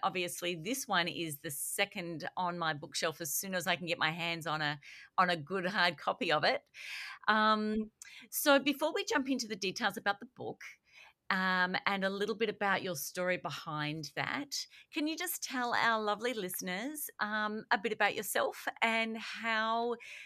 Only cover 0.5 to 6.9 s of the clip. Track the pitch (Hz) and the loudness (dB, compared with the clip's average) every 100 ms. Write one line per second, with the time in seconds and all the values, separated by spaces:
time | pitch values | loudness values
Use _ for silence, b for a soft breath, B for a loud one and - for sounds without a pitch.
0.5 | 175 165 269 - 185 170 - 165 147 165 | -4 -2 -4 0 2 2 -2 -6 -6 -8
1.5 | 147 - - 202 202 170 160 165 - 180 | -6 -4 0 0 -2 -6 -6 -6 -4 -2
2.5 | 175 160 147 151 - 165 156 160 - 196 | 0 -2 -2 -4 -2 -2 -2 -4 -4 -2
3.5 | 185 185 175 170 165 156 170 170 170 160 | -2 0 0 0 0 0 0 -2 -2 -2
4.5 | 156 151 147 B B B - 180 175 143 | 0 0 -2 B B B 2 2 2 0
5.5 | 190 180 208 175 175 - 196 175 151 180 | -2 0 4 2 2 -2 0 4 4 4
6.5 | - _ B B | 2 _ B B